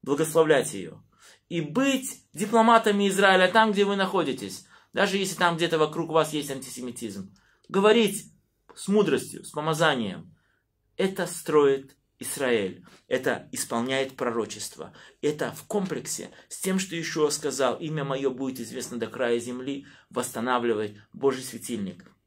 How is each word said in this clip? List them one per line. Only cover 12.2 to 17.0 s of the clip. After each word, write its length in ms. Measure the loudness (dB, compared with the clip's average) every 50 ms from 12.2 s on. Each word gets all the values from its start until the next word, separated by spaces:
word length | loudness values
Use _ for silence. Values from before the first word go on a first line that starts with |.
| -10 -10 -4 -2 0 2 2 2 0 -2 -6 -10 -18 -20 -20 _ _ _
это 420 | -4 0 0 0 -2 -2 -6 -12
исполняет 640 | -8 -8 -6 -4 -4 -4 -2 -2 -2 -2 -2 -4 -4
пророчество. 760 | -4 -4 -2 -2 -2 -4 -4 -8 -12 -12 -12 -12 -14 -16 -16 -16 -20 -20 -20 _ _
Это 300 | -4 -4 -2 -2 -6 -6
в 120 | -6 -10 -12
комплексе 640 | _ -4 -4 -2 -2 -6 -8 -8 -8 -10 -10 -10 -14 -16 -20 -20 _
с 100 | -14 -6
тем, 200 | -4 -2 -2 -2
что 160 | -2 -4 -6
Иешуа 340 | -6